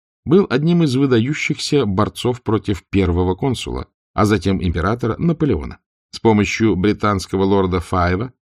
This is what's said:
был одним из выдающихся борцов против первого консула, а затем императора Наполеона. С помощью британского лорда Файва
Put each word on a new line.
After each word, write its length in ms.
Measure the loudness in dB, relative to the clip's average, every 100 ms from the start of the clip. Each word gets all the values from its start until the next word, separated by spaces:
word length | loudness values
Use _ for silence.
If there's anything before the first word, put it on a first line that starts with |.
| _ _
был 220 | 2 2 2
одним 360 | 0 2 2
из 100 | 2
выдающихся 920 | 2 2 2 2 -4 -4 -6 -2 0 0
борцов 560 | 0 -2 -2 -4 -4
против 420 | -2 -2 -2 -6 _
первого 460 | 0 2 2 0
консула, 540 | -2 -2 -4 -6 -8 -10 _ _
а 100 | -2
затем 380 | 0 2 0 -2
императора 540 | -2 -2 -2 -2 -4 -2
Наполеона. 640 | -2 0 0 -2 -4 -16 _ _ _
С 80 | 0
помощью 560 | 2 4 2 2 2 2
британского 680 | 0 0 -2 -2 -4 -2
лорда 360 | 2 2 2 -2
Файва 520 | -2 0 0 0 -4 _ _